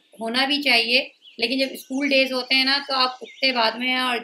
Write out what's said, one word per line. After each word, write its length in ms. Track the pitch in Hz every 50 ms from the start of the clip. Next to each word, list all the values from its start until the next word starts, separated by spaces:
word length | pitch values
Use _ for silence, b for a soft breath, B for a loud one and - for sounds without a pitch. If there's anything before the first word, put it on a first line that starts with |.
| _ _ _ -
होना 240 | 226 226 233 254 269
भी 160 | 269 294 285
चाहिए, 360 | 285 269 240 233 226 233 240 262 277 - _ _ _ - - -
लेकिन 200 | - - 269 262
जब 140 | 262 269 -
school 320 | - - - 262 269 285 285
days 240 | 269 262 262 254
होते 220 | 262 254 247 - 262
हैं 100 | 262 262
ना 140 | 269 277 285
तो 140 | 285 - 269
आप 220 | 262 254 247 254 -
उठते 300 | 233 - - - 269 262
बाद 240 | 254 240 226 220 226
में 100 | 240 247 254
हैं 120 | 254 254
और 180 | 254 254 240 226